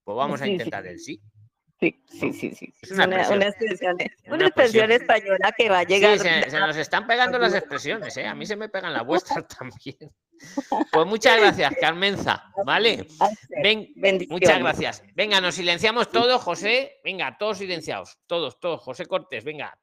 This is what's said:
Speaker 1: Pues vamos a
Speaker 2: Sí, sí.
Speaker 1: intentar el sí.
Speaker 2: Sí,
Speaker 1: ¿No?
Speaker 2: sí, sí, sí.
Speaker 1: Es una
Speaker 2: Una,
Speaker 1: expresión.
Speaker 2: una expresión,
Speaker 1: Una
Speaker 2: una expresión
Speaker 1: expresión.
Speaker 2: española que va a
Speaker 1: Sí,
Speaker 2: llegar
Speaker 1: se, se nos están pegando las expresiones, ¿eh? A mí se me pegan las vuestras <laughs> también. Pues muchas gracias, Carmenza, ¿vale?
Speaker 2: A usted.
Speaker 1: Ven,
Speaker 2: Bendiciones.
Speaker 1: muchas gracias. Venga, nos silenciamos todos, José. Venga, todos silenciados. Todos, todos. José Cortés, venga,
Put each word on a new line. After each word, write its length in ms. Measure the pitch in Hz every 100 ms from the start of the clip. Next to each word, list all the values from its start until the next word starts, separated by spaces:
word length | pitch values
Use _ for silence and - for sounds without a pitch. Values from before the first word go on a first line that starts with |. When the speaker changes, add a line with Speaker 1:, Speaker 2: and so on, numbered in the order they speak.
Speaker 1:
Pues 120 | - 110
vamos 240 | 143 139
a 40 | 120
Speaker 2:
Sí, 40 |
sí. 40 |
Speaker 1:
intentar 340 | 180 - 101 90
el 120 | 85
sí. 220 | - 165 _ _ - _ _ -
Speaker 2:
Sí, 220 | - - _
Speaker 1:
¿No? 60 | -
Speaker 2:
sí, 140 | 143
sí, 220 | - 117 -
sí. 180 | - _
Speaker 1:
Es 80 | -
una 140 | 190 185
Speaker 2:
Una, 120 | 185
Speaker 1:
expresión. 200 | - 202
Speaker 2:
una 100 | 202
expresión, 460 | - 220 185 180 175 214 _ -
Speaker 1:
Una 100 | 320
Speaker 2:
una 120 | 370
expresión 440 | - 247 220 220
Speaker 1:
expresión. 0 |
Speaker 2:
española 640 | 240 - 214 196 190 196 220
que 140 | 226
va 100 | 180
a 20 |
Speaker 1:
Sí, 40 | 165
Speaker 2:
llegar 280 | 196 208 202
Speaker 1:
se, 320 | 175 160 135
se 100 | 156
nos 160 | 151 151
están 280 | 139 180 220
pegando 320 | 233 247 247
las 160 | 226
expresiones, 640 | 190 - 139 139 220 127 131
¿eh? 80 | 202
A 80 |
mí 120 | 147 165
se 80 | 208
me 140 | 214
pegan 240 | 190 180
las 120 | 127 120
vuestras 400 | 165 - 214 -
<laughs> 120 | -
también. 380 | 127 - 139 - 151 _ _ _ 165 269 - - -
Pues 140 | - 175
muchas 320 | 220 254 226
gracias, 340 | 208 170 143 143
Carmenza, 720 | 156 170 196 196 131 95 - 196 139
¿vale? 400 | 175 226 131 - -
Speaker 2:
A 60 | 202
usted. 280 | 214 - 170
Speaker 1:
Ven, 300 | 196 214 - -
Speaker 2:
Bendiciones. 340 | 196 190 180
Speaker 1:
muchas 300 | 175 185 185
gracias. 440 | 175 151 127 - _
Venga, 280 | - 214 196
nos 120 | 180 185
silenciamos 540 | 175 170 214 233 214
todos, 320 | 226 240 247
José. 580 | - 165 202 247 269 _
Venga, 340 | 170 185 139 -
todos 200 | 208 196
silenciados. 580 | 190 170 156 104 87 _ -
Todos, 340 | 170 139 -
todos. 220 | 175 147
José 240 | 127 127 156
Cortés, 380 | 185 151 117
venga, 340 | 127 151 110 -